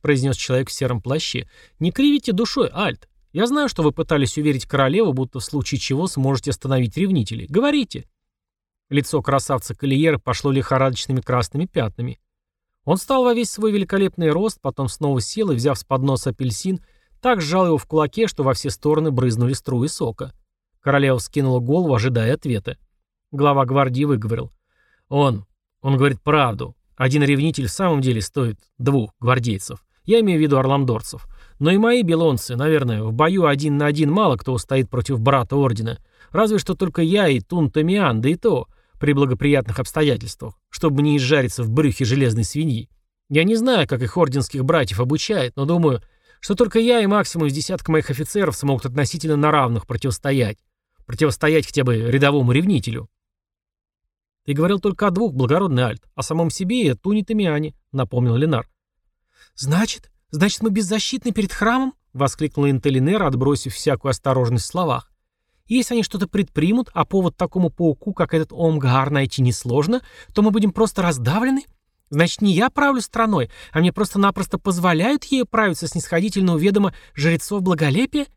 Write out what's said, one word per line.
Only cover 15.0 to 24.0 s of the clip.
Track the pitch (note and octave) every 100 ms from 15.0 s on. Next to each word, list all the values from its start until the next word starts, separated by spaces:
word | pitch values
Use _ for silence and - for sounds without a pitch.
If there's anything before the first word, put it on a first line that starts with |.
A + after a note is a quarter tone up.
| D3 C3
сел | - - G#3+
и, | B2+
взяв | C3+ B2
с |
подноса | - C3+ C3+ C3 -
апельсин, | - B2+ G#2+ F#3 F#3+ - _ _ _
так | B3 A#3
сжал | D3+ F3+ F#3
его | D3+
в | -
кулаке, | D#3 D3 - A3
что | -
во | C3+
все | B2+ C#3+
стороны | - D3 D#3 D#3+
брызнули | B2 B2+ A2 A#2+
струи | C3 - B2 C#3
сока. | - B2 - C3 - _ _ _ _
Королева | - C#3 C#3 B2+
вскинула | - D3 C3+ B2+
голову, | A#2+ D#3 F3
ожидая | B2 B2 A#2 A2
ответа. | D3 D3 A2+ - - _ _ _ _ _
Глава | C#3+ C#3+ C#3
гвардии | B2+ C#3 C3+ B2